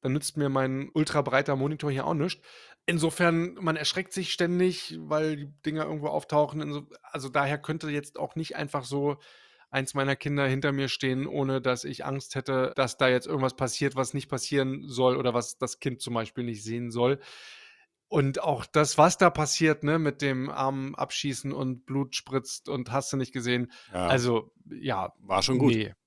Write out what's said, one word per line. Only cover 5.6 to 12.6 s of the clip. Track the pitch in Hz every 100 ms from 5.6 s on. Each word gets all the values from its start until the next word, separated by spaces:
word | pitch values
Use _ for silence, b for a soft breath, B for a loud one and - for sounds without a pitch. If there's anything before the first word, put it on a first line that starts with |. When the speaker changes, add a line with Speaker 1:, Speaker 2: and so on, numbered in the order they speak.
Speaker 1:
Dinger | - 156
irgendwo | 151 156 147
auftauchen. | 151 - 151 147 151
Inso-, | 147 147 147 -
also | - 160 135
daher | 135 139 147
könnte | - 160 156
jetzt | 147 143 -
auch | 151
nicht | - 160 -
einfach | 147 147
so | 127 139 143 143 b b b b b
eins | 135 135
meiner | 139 135
Kinder | 135 - 143 139
hinter | 135 143
mir | 139 135
stehen, | - 135 131 143
ohne | 147 135 135
dass | 127 123
ich | 147 139
Angst | - 139 - 143
hätte, | - 131